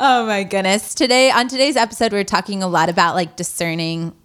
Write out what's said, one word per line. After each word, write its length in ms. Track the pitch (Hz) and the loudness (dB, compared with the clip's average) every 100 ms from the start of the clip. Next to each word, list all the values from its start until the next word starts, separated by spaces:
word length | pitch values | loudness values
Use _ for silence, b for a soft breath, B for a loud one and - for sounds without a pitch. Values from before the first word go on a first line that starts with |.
Oh 240 | 269 247 220 | 2 2 2
my 180 | 208 | -2
goodness. 500 | 190 196 190 202 - - | -2 -2 0 0 -2 -2
Today, 340 | 240 247 262 | 2 4 4
on 200 | 233 247 | 4 0
today's 260 | 254 277 254 | 0 0 2
episode, 380 | 226 - 226 | 0 0 -2
we're 100 | 202 | 0
talking 400 | 196 196 185 202 | -2 -4 -6 -6
a 60 | 185 | 0
lot 180 | 170 165 | 2 2
about, 280 | 175 170 175 | 2 2 2
like, 200 | 170 - | -4 -6
discerning 760 | 175 - 170 165 165 165 165 - | -10 -6 -4 -4 -4 -4 -8 -10